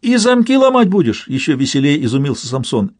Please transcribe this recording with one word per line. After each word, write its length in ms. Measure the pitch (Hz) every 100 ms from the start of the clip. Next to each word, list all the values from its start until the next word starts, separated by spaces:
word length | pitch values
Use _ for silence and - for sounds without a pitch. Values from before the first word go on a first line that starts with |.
И 140 | 240 247
замки 400 | 214 247 233 262
ломать 320 | 262 254 220
будешь? — 380 | 196 120 104 -
ещё 280 | 131 - 135
веселее 460 | 135 139 139 147
изумился 420 | 127 127 139 120 120
Самсон. 460 | 131 120 123 98